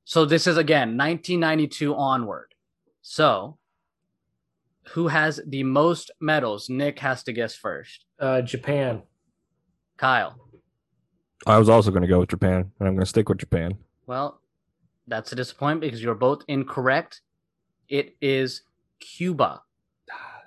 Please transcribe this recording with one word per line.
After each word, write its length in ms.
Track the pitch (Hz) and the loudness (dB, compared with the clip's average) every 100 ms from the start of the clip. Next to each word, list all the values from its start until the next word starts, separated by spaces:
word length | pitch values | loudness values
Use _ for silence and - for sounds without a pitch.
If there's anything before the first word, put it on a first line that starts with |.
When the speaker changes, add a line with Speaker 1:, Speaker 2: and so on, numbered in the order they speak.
Speaker 1:
So 200 | - 165 | -2 2
this 220 | 151 160 180 | 4 4 2
is, 100 | 160 | 2
again, 400 | 151 151 117 117 | 4 2 2 -2
nineteen 440 | 147 165 - 180 | -2 -4 -4 -2
ninety-two 540 | 160 156 147 - 147 | 0 0 -2 -2 -4
onward. 600 | 143 135 131 110 78 55 _ _ _ _ _ | -2 0 0 -2 -10 -14 _ _ _ _ _
So 560 | - - 151 101 107 151 _ _ _ _ _ _ _ _ _ _ _ _ - | -10 0 2 2 -4 -14 _ _ _ _ _ _ _ _ _ _ _ _ -12
who 160 | 165 170 | -4 -2
has 320 | 156 156 143 - | 0 0 -2 -8
the 180 | 135 | -4
most 460 | 131 135 165 170 - - | 0 4 2 2 -6 -8
medals? 500 | 156 156 120 104 - | -2 0 0 -4 -6
Nick 280 | 127 143 143 | -4 -4 -4
has 220 | 139 127 | -4 -6
to 80 | - | -6
guess 220 | 117 113 | -6 -6
first. 500 | - 107 76 - - _ - | -6 -10 -10 -12 -20 _ -6
Speaker 2:
Uh, 220 | 139 131 | -2 -2
Japan. 600 | 120 123 139 143 131 113 - _ _ _ _ _ _ _ _ - | -2 -6 -4 -2 -2 -6 -12 _ _ _ _ _ _ _ _ -4
Speaker 1:
Kyle. 380 | 131 123 92 - _ - _ _ _ _ _ _ _ _ - | 0 2 0 -8 _ -20 _ _ _ _ _ _ _ _ 4
Speaker 3:
I 120 | 110 | 6
was 100 | 107 | 8
also 220 | 113 101 | 8 6
gonna 160 | 92 90 | 2 4
go 140 | 90 | 4
with 100 | 90 | 2
Japan, 400 | 90 92 92 92 - | 0 0 0 -2 -4
and 100 | 98 | -2
I'm 60 | |
gonna 100 | 95 92 | 0 0
stick 220 | 113 104 | 2 2
with 100 | 92 | 0
Japan. 380 | - 85 82 101 _ _ - | -2 -2 -2 -6 _ _ -10
Speaker 1:
Well, 340 | 127 143 - _ _ _ _ _ _ - | -8 -8 -10 _ _ _ _ _ _ -10
that's 260 | 113 - | -10 -8
a 40 | 120 | -8
disappointment 440 | 123 - 143 160 | -8 -4 -2 -2
because 200 | 156 117 | -4 -6
you're 120 | 117 | -4
both 280 | 107 127 143 - | 0 0 0 -4
incorrect. 720 | 139 135 - 127 139 170 - _ _ _ _ _ _ - | -4 -4 -2 0 0 -2 -10 _ _ _ _ _ _ -8
It 280 | 139 139 _ | -6 -6 _
is 420 | 139 135 131 - _ _ _ _ | -2 0 -2 -8 _ _ _ _
Cuba 640 | - - 180 151 101 69 - _ _ _ - - - - | -20 -8 -4 0 -2 -2 -18 _ _ _ -20 -18 -18 -20